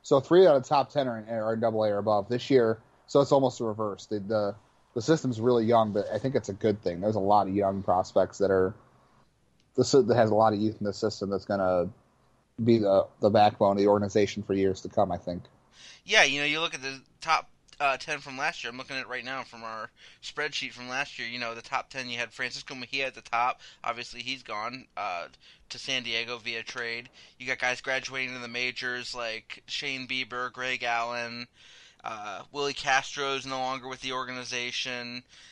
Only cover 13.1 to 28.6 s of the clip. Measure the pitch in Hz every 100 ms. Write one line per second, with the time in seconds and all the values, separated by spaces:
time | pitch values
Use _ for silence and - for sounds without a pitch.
13.1 | - 104 107 104 - 101 101 101 104 101
14.1 | 107 101 - 101 98 95 92 101 - 95
15.1 | 87 - 87 - _ _ - - - -
16.1 | 208 147 143 147 156 165 156 135 135 -
17.1 | _ 160 156 - _ _ - 143 131 -
18.1 | 147 143 131 151 - 120 123 131 131 113
19.1 | 123 120 131 120 117 113 110 110 _ -
20.1 | - - - 151 139 131 117 123 131 143
21.1 | - 117 123 117 117 - 131 - 135 123
22.1 | 120 113 - 123 135 - 135 120 139 135
23.1 | 113 - 117 123 - - - - 117 120
24.1 | 120 120 131 123 107 113 127 - - 101
25.1 | 87 71 - - - - - - 131 120
26.1 | 113 117 120 117 113 113 127 117 117 123
27.1 | - - - 127 127 127 123 139 131 123
28.1 | 131 127 127 120 120